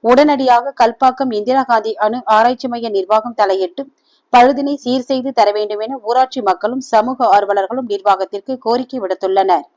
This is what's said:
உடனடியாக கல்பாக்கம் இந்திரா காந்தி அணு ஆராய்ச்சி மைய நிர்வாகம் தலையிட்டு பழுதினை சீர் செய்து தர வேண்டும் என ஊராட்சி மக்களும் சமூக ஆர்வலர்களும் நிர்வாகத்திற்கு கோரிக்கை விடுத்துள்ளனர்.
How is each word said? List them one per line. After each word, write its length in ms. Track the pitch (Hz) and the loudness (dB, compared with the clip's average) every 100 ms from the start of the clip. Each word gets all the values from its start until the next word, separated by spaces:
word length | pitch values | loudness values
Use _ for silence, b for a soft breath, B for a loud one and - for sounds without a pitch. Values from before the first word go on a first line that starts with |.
உடனடியாக 680 | 226 254 302 277 262 240 269 | 4 4 4 2 2 2 0
கல்பாக்கம் 600 | - 226 226 262 254 262 | 0 0 2 0 0 -4
இந்திரா 280 | 214 208 262 | -4 0 -2
காந்தி 280 | 254 226 214 214 | 0 0 0 0
அணு 200 | 214 220 - | 0 -2 2
ஆராய்ச்சி 420 | 214 233 254 254 | 4 4 0 -6
மைய 200 | 240 226 | -6 -4
நிர்வாகம் 480 | 196 185 214 233 226 | -4 0 0 0 -2
தலையிட்டு 440 | 202 190 180 185 277 _ _ _ _ | 0 0 -2 -6 -12 _ _ _ _
பழுதினை 420 | 247 247 277 277 285 | 4 4 2 -4 -6
சீர் 300 | 247 254 247 | -4 -4 -2
செய்து 220 | 262 254 | -4 -2
தர 160 | 247 208 | 0 0
வேண்டும் 300 | 208 208 208 | 0 -4 -6
என 120 | 220 269 | -8 -8
ஊராட்சி 400 | 208 247 254 262 | -2 0 0 -2
மக்களும் 400 | 202 180 214 254 247 | -2 -2 -4 -6 0
சமூக 420 | 220 233 254 233 | 0 0 -2 2
ஆர்வலர்களும் 640 | 202 202 202 196 247 247 | 2 2 -2 -2 -6 -6
நிர்வாகத்திற்கு 640 | 202 196 190 190 202 - 254 | -4 0 -2 -2 -8 -10 -6
கோரிக்கை 400 | 220 247 247 254 | -2 -4 -4 -8
விடுத்துள்ளனர். 680 | 190 185 190 196 190 165 - | -6 -4 -2 0 2 0 -2